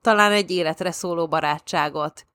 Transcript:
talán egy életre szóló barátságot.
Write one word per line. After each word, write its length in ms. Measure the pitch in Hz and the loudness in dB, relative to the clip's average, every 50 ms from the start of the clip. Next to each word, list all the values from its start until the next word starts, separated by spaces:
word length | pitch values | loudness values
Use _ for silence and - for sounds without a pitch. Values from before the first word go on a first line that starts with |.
talán 320 | - 240 220 208 208 208 208 | 0 2 4 6 4 4 4
egy 180 | 208 202 165 | 2 0 0
életre 400 | 180 180 170 156 160 - 185 180 | -2 -2 0 -2 -2 -2 -4 -6
szóló 380 | 170 - - 180 170 170 170 160 | -4 -4 -6 -4 -2 -2 -2 -2
barátságot. 960 | 165 160 151 147 151 151 - - - 165 147 151 139 156 147 156 - - - _ _ | -2 -2 0 0 -2 -4 -6 -6 -2 -2 -2 -2 -2 -4 -6 -6 -8 -12 -20 _ _